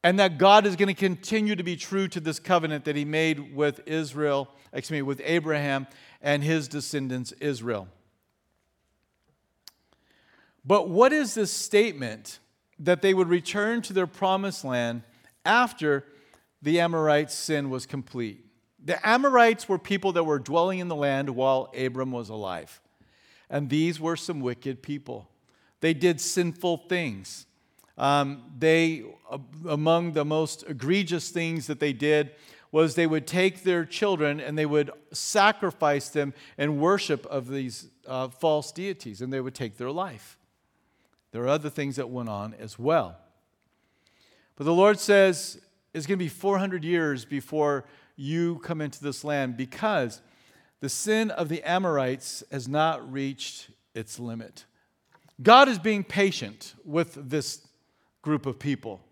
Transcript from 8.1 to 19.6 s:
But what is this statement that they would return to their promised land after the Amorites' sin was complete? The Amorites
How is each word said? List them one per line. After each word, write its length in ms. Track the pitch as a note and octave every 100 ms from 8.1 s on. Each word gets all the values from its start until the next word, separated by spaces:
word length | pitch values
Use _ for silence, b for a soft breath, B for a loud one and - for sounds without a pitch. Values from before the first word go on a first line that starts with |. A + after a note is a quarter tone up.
| _ _ _ _ _ _ _ _ _ _ _ _ _ _ _ - _ _ b b b b b b b C3+
But 240 | G3+ F3
what 240 | F3 B3+
is 200 | D4+ B3+
this 180 | A3 G3+
statement 880 | - - G#3 A3+ D3+ B2 A2 - - _ _ _ _
that 220 | D#3 F3+
they 120 | G3
would 160 | F#3+ F3
return 520 | F3 D#3+ G3+ G#3 A#3
to 100 | -
their 140 | F#3+ F3
promised 560 | - F#3+ F#3+ G3 F3+
land 400 | C#3 B2 A#2+ A#2 - b b b -
after 600 | A3+ B3 - D#3 C#3 - b b b b _
the 180 | D3 E3+
Amorites' 540 | E3+ E3 D#3 D3 D3+
sin 360 | - - D#3 C#3
was 160 | B2+ -
complete? 600 | C#3 B2 B2+ A#2 G2+ _ _ _ _
The 220 | C#3+ E3+ G#3+
Amorites 600 | A#3 C#4 B3+ A#3 A3+